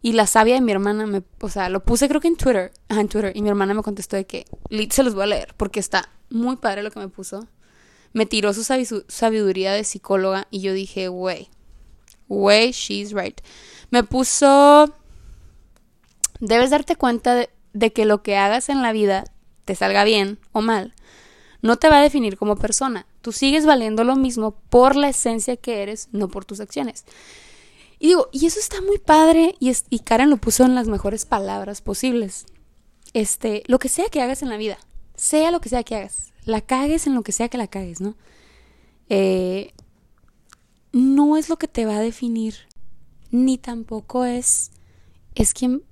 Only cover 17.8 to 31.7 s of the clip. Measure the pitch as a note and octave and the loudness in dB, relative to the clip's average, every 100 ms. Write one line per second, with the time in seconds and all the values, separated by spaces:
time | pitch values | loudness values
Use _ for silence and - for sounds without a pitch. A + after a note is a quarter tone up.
17.8 | A3+ A3 G#3+ G#3 - G3 G3 A#3 - C#4 | 0 2 2 2 0 0 2 0 -2 -2
18.8 | B3 A3 G#3 F#3+ - - _ _ - F#3+ | 0 0 2 0 -4 -20 _ _ -10 -4
19.8 | G3 G3+ G#3 G#3+ G3 G3+ - A3 A3 A3 | 0 2 4 2 0 -6 -8 -4 0 -2
20.8 | - _ - - - _ _ - A3+ A#3 | -4 _ -20 -20 -20 _ _ -4 0 4
21.8 | D#4+ D4 D4 C#4+ A3+ F#3+ G#3 G#3 G#3+ - | 6 8 6 2 -4 -2 -2 0 -2 -2
22.8 | C4+ A3 - - - - C#4 D4+ D4+ C4+ | -4 -6 -10 -14 -12 0 2 4 4 4
23.8 | A3 G#3+ A#3+ C4+ C4 A#3+ G#3+ G3+ - A#3+ | 2 0 2 2 0 -2 -4 -6 2 6
24.8 | C4 C#4 C#4+ C4 B3 A3+ A#3 A#3+ - A3 | 6 6 2 0 -2 -2 -4 -6 -6 -6
25.8 | G3+ G#3+ - - F#3+ G3 G3 G3+ G#3 - | -6 -10 -10 -6 -6 -8 -14 -14 -10 -8
26.8 | - - _ - - - - - - _ | -8 -10 _ -20 -20 -20 -20 -20 -20 _
27.8 | - _ D4+ F4+ - C4+ D#4+ G#4 G#4+ G4 | -20 _ 4 4 2 0 -2 -2 -8 -6
28.8 | F#4+ G4+ - D#4 D#4+ D#4+ E4 - B3+ B3 | -2 -2 4 6 8 6 4 2 -2 -2
29.8 | - A3+ - A#3 C#4 C4+ - A3 B3+ B3+ | -4 -6 0 4 4 4 0 4 4 4
30.8 | A3+ G3+ G3+ G#3+ - A3 G3 G3+ G3 | -2 -4 -4 -6 -4 -4 -4 -8 -10